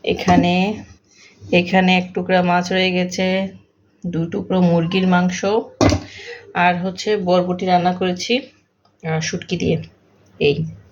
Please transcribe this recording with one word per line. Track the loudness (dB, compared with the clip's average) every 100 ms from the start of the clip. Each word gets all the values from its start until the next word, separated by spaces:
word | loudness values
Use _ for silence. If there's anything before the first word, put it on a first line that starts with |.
এখানে, | -4 -2 2 4 4 0 0 -4 -12 -20 _ _ -20 _ 0
এখানে | 0 2 2 4 2
এক | 0
টুকরা | -6 0 2
মাছ | 2 0 0
রয়ে | 0 0
গেছে, | 0 -2 -2 -2 -2 -4 -10 _ _ _ _
দু | -6 -4 -4
টুকরো | -6 -2 2
মুরগির | 4 2 2 0 2
মাংস, | 2 2 -2 0 -2 -4 0 2 2 -4 -18 -16 -18 -8
আর | 0 2 2
হচ্ছে | -4 -4 -2 0
বরবটি | 2 2 2 -2
রান্না | 2 2 2
করেছি, | 0 -2 -2 -2 -2 -4 _ _ _ _ _
আহ, | -6 -4
শুটকি | -4 -8 -6 -4
দিয়ে। | -2 -2 -6 _ _ _ _ -2
এই। | 0 0 -6 -10 -20